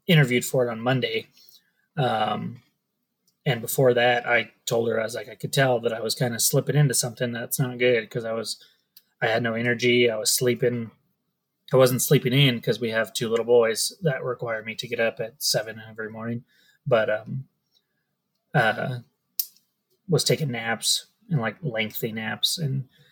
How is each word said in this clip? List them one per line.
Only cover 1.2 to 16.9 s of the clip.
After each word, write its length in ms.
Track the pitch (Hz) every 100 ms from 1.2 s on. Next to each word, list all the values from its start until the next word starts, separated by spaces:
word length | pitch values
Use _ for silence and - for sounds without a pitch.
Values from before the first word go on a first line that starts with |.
| - _ - - _ _ _ -
Um, 680 | 123 110 110 113 117 117 _ _ _ _ _ _ _ _ -
and 140 | 117
before 320 | 117 - 131
that, 340 | 120 120 120 120
I 240 | 120 110 _ -
told 220 | 117 117
her, 120 | 113
I 40 |
was 100 | 110 117
like, 120 | 107
I 60 | 107
could 160 | -
tell 280 | - 131 120
that 120 | 113
I 80 | 107
was 140 | 110
kinda 240 | - 123 113
slipping 360 | - 139 - 143
into 180 | 143
something 380 | 117 123 113 123
that's 260 | 117 120 -
not 180 | 127 120
good, 320 | 123 117 107
'cause 140 | 127
I 80 | 113
was, 280 | 113 110 - - _ _ - _ _
I 60 | 117
had 140 | 113
no 120 | 117
energy. 560 | 113 120 117 123 120 120
I 60 | 110
was 140 | 101
sleeping. 600 | - 123 117 120 120 110 - _ _ _ _ _ _ -
I 40 | 127
wasn't 240 | 127 123
sleeping 300 | - 139 123
in 260 | 131 143 117
'cause 200 | - 107
we 100 | 117
have 200 | 113 110
two 140 | - 117
little 160 | 113 113
boys 480 | 120 113 107 - -
that 220 | 175 131
require 380 | 131 120 120 110
me 100 | 110 107
to 120 | 117
get 120 | 117
up 200 | 113 -
at 220 | 113 -
seven 380 | - 120 110 110 110
every 220 | 110 107
morning, 340 | 110 113 117 - _ _ _
but, 240 | -